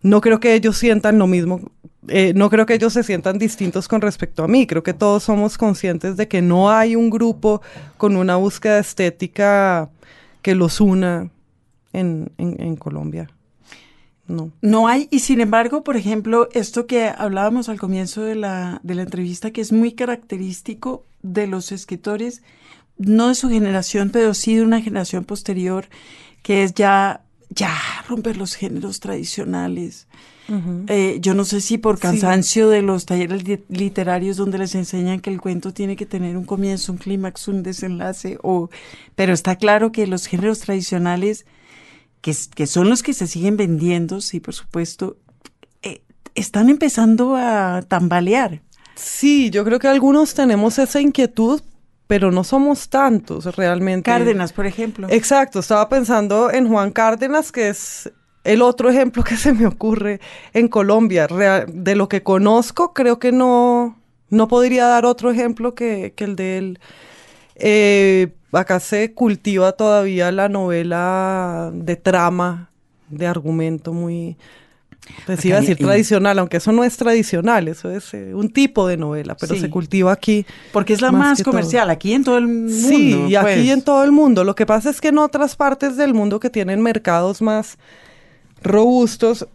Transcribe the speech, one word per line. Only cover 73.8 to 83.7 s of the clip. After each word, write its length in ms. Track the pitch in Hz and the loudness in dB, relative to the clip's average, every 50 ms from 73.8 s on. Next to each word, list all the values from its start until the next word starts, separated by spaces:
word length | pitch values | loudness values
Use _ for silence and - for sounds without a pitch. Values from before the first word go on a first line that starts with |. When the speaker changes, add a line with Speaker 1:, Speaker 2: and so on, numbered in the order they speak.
| 160 165 | -8 -8
Speaker 1:
muy, 440 | 165 170 170 170 170 170 170 170 165 _ _ - - - _ _ _ _ _ _ - _ - - - - - | -8 -6 -6 -6 -8 -8 -10 -10 -14 _ _ -20 -20 -20 _ _ _ _ _ _ -20 _ -20 -20 -20 -16 -8
pues 140 | - 185 - | -8 -6 -2
Speaker 2:
Acá 80 | - 185 | 2 2
Speaker 1:
iba 80 | 185 | 4
a 40 | 202 | 4
Speaker 2:
y, 20 | 139 | 4
Speaker 1:
decir 100 | 196 180 143 | 2 2 2
Speaker 2:
y 40 | 143 | 2
Speaker 1:
tradicional, 540 | 190 202 208 220 220 214 196 196 202 202 196 | 2 4 2 4 4 2 2 4 2 2 2
aunque 180 | 180 175 - 170 | 0 0 -2 -2
eso 120 | - 214 | 0 2
no 100 | 220 233 247 | 2 4 2
es 120 | 247 233 | 2 0
tradicional, 720 | - 240 233 226 233 214 - - 170 170 226 233 208 170 160 | 0 0 2 2 2 2 0 -2 -2 0 2 2 2 0 -2
eso 220 | 160 - - 180 | -8 -8 -10 -10
es, 240 | 180 202 - - - | -10 -10 -12 -12 -16
eh, 200 | 208 196 190 190 | -14 -14 -10 -6
un 160 | 196 214 220 | -4 -6 -2
tipo 360 | - 277 277 269 277 220 190 | 2 2 0 2 2 0 0
de 100 | 180 180 | 0 0
novela, 400 | 165 160 147 151 151 147 - 156 - | -2 -4 -4 -6 -6 -8 -10 -10 -10
pero 160 | - 151 190 | -6 -6 -4
Speaker 2:
Sí. 60 | 196 | -4
Speaker 1:
se 100 | 165 147 | -4 -4
cultiva 420 | 156 185 165 - - 190 185 180 | -4 -4 -4 -2 0 2 4 2
aquí 340 | 202 196 - - 214 208 196 - - - - - | 2 2 2 0 0 0 0 -6 -14 -20 -20 -4
Speaker 2:
Porque 200 | - 208 196 214 214 | -2 -2 0 2 0
es 60 | 202 | 2
la 100 | 247 262 | 2 2
Speaker 1:
más 80 | 254 262 | 4 4
Speaker 2:
más 180 | 285 285 285 240 | 4 4 2 2
Speaker 1:
que 60 | 196 | 0
todo. 80 | 269 | 0
Speaker 2:
comercial, 380 | - 233 175 165 233 240 220 180 | 0 0 0 0 0 0 2 2
aquí 220 | 165 156 - 196 220 | 0 -2 -2 0 0
en 100 | 269 269 | 0 2
todo 140 | 262 247 240 | 2 2 2
el 80 | 240 | 2
mundo, 260 | 233 233 233 226 226 220 220 226 262 | 0 -2 -2 -2 -2 -2 0 2 4
Speaker 1:
Sí, 380 | 277 285 294 269 208 175 175 180 | 4 6 6 4 4 2 2 2
y 60 | 196 | 2
aquí 80 | 202 196 208 196 247 | 4 4 4 4 4
Speaker 2:
pues. 80 | 240 262 | 4 4